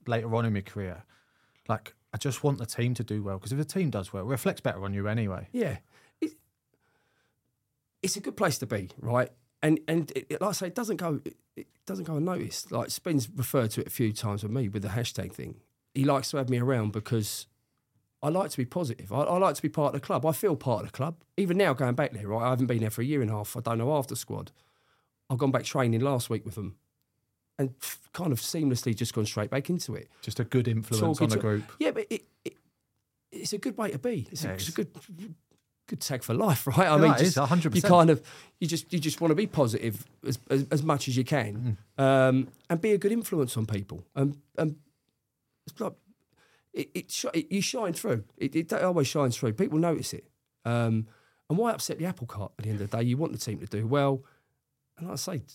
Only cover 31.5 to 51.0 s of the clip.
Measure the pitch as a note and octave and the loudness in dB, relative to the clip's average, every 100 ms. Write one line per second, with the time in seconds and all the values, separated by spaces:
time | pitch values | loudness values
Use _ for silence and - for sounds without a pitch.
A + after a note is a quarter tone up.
31.5 | G#2 G#2+ - D4+ - - A3+ - _ - | 0 -2 -2 -2 -2 -4 -6 -8 _ -14
32.5 | - _ _ _ _ _ _ _ - - | -14 _ _ _ _ _ _ _ -10 -6
33.5 | G#3 C4+ G#3 G#3 - B3 G3+ - - D3+ | -4 -4 -2 -4 -2 -2 -2 -4 -6 -6
34.5 | F#2+ G2 D#3+ G3+ - - E3+ G3+ D#3+ _ | -4 -4 -4 -4 -6 -20 -16 -16 -18 _
35.5 | _ _ _ - C3 - C3 - A2+ G#3+ | _ _ _ -10 -8 -4 -4 0 2 4
36.5 | C3 - C#3 F#3 D3+ D#3 C3+ F3 C#3+ C3+ | 2 2 4 6 8 8 8 4 4 4
37.5 | F3 D#3 F3+ G3+ F3 D#3+ D3+ - - - | 4 4 4 8 10 10 6 2 -20 -18
38.5 | - D#3+ D#3+ - F3+ D3+ - E3 D3+ G#3+ | -6 -2 -2 -2 -2 -2 0 2 4 2
39.5 | D#3+ A#2+ A2+ A2+ G2+ - _ - A#2 - | 4 2 2 -2 -4 -10 _ -4 -4 0
40.5 | C3+ C#3 D3+ D#3 C#3+ - B2+ B2+ D3 G#2+ | 0 2 0 2 0 2 0 2 0 0
41.5 | G#2 B2 G2+ - - C3+ C3+ C3 C3 C3 | -4 -4 -4 -6 2 6 6 6 4 0
42.5 | - - E3+ G#3+ G3+ G3 A#3 G#3 E3+ B2+ | -6 -2 0 4 4 2 0 0 0 0
43.5 | - A2 G2+ G2+ F2+ - C3+ C#3 C#3+ _ | 0 -2 -2 -6 -12 -8 -2 0 -2 _
44.5 | - D#3+ D3+ _ _ _ _ _ _ _ | -2 -2 -2 _ _ _ _ _ _ _
45.5 | _ - - G3 - _ _ _ _ _ | _ -18 -8 -8 -8 _ _ _ _ _
46.5 | _ _ - C#3+ F#3+ - - - E3 - | _ _ -10 -8 -8 -8 -6 -4 -2 0
47.5 | G3 - B3+ G3+ E3 G#3+ A#2+ - - C#3 | 0 0 -2 -2 -2 -2 -2 -4 -6 -2
48.5 | D#3+ E3 G#3+ F#3 F3 C3+ D#3 C3 A#2 A#2+ | -2 -2 0 2 2 2 2 0 2 0
49.5 | G#2+ F#3+ D3+ E3+ C#3+ A2+ - - _ _ | 0 0 2 2 0 -4 -10 -14 _ _
50.5 | _ A#2 A#2 A#2 A2 | _ -2 0 2 2